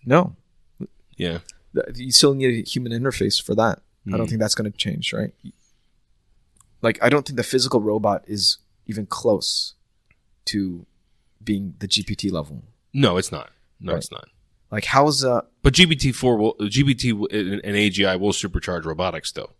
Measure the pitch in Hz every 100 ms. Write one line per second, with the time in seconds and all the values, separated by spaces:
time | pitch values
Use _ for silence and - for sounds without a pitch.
0 | 123 143 180 - _ _ _ _ - _
1 | _ - 90 85 - - _ - - 117
2 | 127 123 147 139 131 117 - - 123 117
3 | 131 - - - - 104 110 - _ _
4 | - 107 113 113 107 - 107 104 107 -
5 | - 113 110 - - - _ _ _ _
6 | _ _ _ _ _ _ _ _ 117 110
7 | 117 143 139 131 113 131 127 123 107 107
8 | 107 98 - 104 92 - _ _ - 107
9 | 104 - 117 101 - - - - _ _
10 | _ _ _ _ - 104 95 87 90 _
11 | _ _ _ _ 107 101 98 - 98 110
12 | 98 104 101 90 73 69 - _ _ 139
13 | 131 90 98 78 60 _ _ _ 90 82
14 | - - - _ _ _ _ 107 - 131
15 | 147 135 131 120 - _ 139 135 185 156
16 | 139 117 127 117 107 - 104 110 139 120
17 | 123 107 104 107 95 101 - 101 104 92
18 | 98 92 101 98 101 87 - 90 80 78
19 | 90 82 - - - _